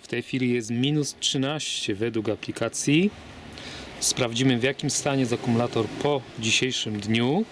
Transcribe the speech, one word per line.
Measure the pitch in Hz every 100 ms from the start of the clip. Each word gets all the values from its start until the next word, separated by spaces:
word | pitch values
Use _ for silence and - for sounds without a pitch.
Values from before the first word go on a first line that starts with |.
W | -
tej | 120
chwili | 117 131 127
jest | 120 110
minus | 117 135 151 139 -
trzynaście | - 139 135 151 - - - 98
według | 113 113 107
aplikacji. | 101 - - 117 - - 147 202 - - - - - - - - -
Sprawdzimy, | - - 123 117 131 123
w |
jakim | 127 139 147
stanie | - 147 135
jest | 123
akumulator | 120 - 117 120 113 104
po | - 147 143 - -
dzisiejszym | 113 - 131 123 - 107
dniu. | 104 110 120 165 220